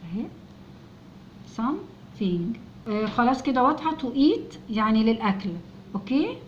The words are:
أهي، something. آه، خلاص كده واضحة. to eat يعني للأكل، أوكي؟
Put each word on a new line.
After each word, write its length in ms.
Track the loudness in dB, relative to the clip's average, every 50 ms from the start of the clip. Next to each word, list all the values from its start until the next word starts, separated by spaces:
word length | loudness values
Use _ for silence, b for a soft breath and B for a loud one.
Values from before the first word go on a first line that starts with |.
| -12
أهي، 200 | -8 -6 -6 -6 -6 -10 -16 -20 -20 -20 -20 -20 -20 -20 -20 -20 -20 -20 -20 -20 -20 -20 -20 -20 -20 -20 -20 -20 -18 -8
something. 1000 | -4 -2 -2 -2 -2 -6 -12 -18 -20 -20 -20 -8 -2 -2 0 0 0 -2 -2 -4 -6 -10 -18 -20 -16 -8 -4
آه، 180 | -2 -2 -2
خلاص 360 | -2 0 2 4 4 2 2
كده 200 | 0 0 2 4
واضحة. 340 | 4 4 4 2 -2 -4 -4
to 180 | -2 -4 -4 2
eat 420 | 4 6 6 6 4 -2 -8 -14 -16 -10 -4
يعني 320 | -2 0 2 4 4 4
للأكل، 480 | 6 4 4 2 2 0 0 0 -2 -6 -6 -6 -10 -14 -18 -20 -20 -8 -8
أوكي؟ 340 | -8 -4 0 2 2 2 2 -2 -8 -12